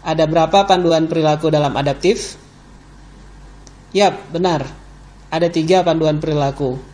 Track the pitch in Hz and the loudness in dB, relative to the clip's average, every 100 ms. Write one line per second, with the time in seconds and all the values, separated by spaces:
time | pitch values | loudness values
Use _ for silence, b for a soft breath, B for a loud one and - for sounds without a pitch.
0 | 175 156 156 165 160 196 196 185 170 160 | -4 -2 0 2 4 2 4 2 4 2
1 | 160 160 156 151 156 151 147 120 143 135 | 0 0 0 0 0 0 0 -2 -4 0
2 | 170 240 - - - - - - - - | 0 -2 -6 -16 -20 -20 -20 -20 -20 -20
3 | - - - - - - - - - - | -20 -20 -20 -20 -20 -20 -20 -20 -6 2
4 | 196 - - 165 180 156 - - - - | 2 0 -8 -4 -2 -2 -4 -14 -20 -20
5 | - - - 160 170 165 160 185 175 160 | -20 -20 -8 -2 0 0 2 2 2 0
6 | 156 151 156 147 139 135 139 131 - | 0 0 -2 -2 -2 -2 -6 -6 -12